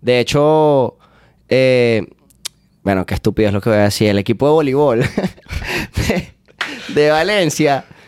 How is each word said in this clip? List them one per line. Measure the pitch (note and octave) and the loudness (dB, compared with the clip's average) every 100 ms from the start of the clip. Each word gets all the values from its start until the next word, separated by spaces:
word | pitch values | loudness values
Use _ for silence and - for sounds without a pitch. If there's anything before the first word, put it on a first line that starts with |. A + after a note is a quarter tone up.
De | A#2+ B2 | -2 0
hecho, | A#2+ D3 D3+ D#3 D3+ C#3 A#2+ - _ _ _ _ _ | 0 0 2 2 2 2 0 -6 _ _ _ _ _
eh, | B2+ C3 B2+ A#2+ A2+ - _ _ _ - - _ _ | 0 2 2 2 0 -4 _ _ _ -20 -20 _ _
bueno, | G2 F#2+ F2 | -2 -2 -2
qué | |
estúpido | G2+ A2 G#2 G#2 | -4 -2 0 0
es | |
lo | G2+ | 0
que | A#2 | 0
voy | G#2+ | 2
a | |
decir. | G#2 - G#2+ | 2 2 0
El | G2+ | 0
equipo | G2 G2+ C#3+ | -2 0 2
de | |
voleibol | D#3 C#3+ C3+ D3 A#2 | 2 0 0 2 0
<laughs> | B2+ - F#3+ - - - - - - - - | -2 -4 -6 -8 -12 -10 -8 -8 -8 -4 -4
de, | F3+ - _ _ _ - B3 - | -4 -6 _ _ _ -12 -12 -6
de | D3 D3+ | 0 2
Valencia, | D#3 F3+ G#3 D#3+ - D3 C3+ - - | 2 0 0 0 0 0 0 -4 -20